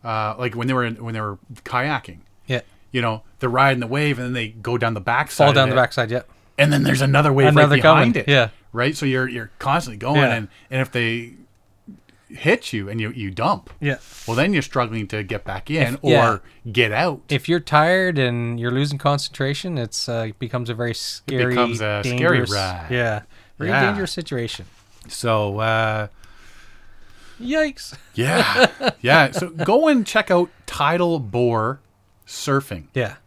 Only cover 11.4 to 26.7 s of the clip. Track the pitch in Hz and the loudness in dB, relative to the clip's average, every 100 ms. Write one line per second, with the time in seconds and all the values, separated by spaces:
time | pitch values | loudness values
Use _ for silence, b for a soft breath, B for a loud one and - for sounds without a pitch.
11.4 | - _ _ _ - 196 _ _ _ - | -20 _ _ _ -20 -20 _ _ _ -6
12.4 | 151 233 - 113 98 113 110 120 98 95 | 0 0 0 -8 -6 -6 -6 -6 -8 -2
13.4 | 123 123 - - 147 131 - - - 117 | -2 -2 -6 -6 -4 -4 -8 -16 -4 0
14.4 | 165 196 123 135 120 113 101 107 98 107 | 2 0 -2 -4 -2 -4 -6 -6 -6 -8
15.4 | - 95 - 151 120 135 - 151 117 104 | -8 -10 -6 -2 0 0 2 4 4 0
16.4 | b b 120 110 117 107 175 139 _ 143 | b b -8 0 0 2 -2 -4 _ -4
17.4 | - 170 - 151 160 185 185 156 127 120 | 0 -2 2 2 4 4 2 2 0 0
18.4 | 117 117 120 127 143 143 143 143 - - | -4 -4 -2 0 -2 -2 0 0 -2 -4
19.4 | 135 143 185 160 117 - - 117 113 104 | -4 -4 -6 -6 -6 -6 -6 -4 -6 -8
20.4 | 120 127 120 113 120 113 - - - 131 | -8 -6 -6 -4 -4 -4 -8 -10 -6 -2
21.4 | 123 123 120 113 107 104 104 123 160 165 | 0 2 0 0 -2 -2 -2 0 2 2
22.4 | - 101 95 90 80 123 117 107 - b | 2 0 -2 -4 -4 -2 -2 -4 -8 b
23.4 | b - 160 139 - 107 185 - 165 131 | b -8 -2 2 2 0 -4 -6 -6 -6
24.4 | 117 - 95 - _ - - - 120 110 | -6 -8 -14 -20 _ -20 -18 -6 0 2
25.4 | 104 101 110 110 110 110 104 - b b | 0 0 0 2 0 -2 -6 -12 b b
26.4 | b b b | b b b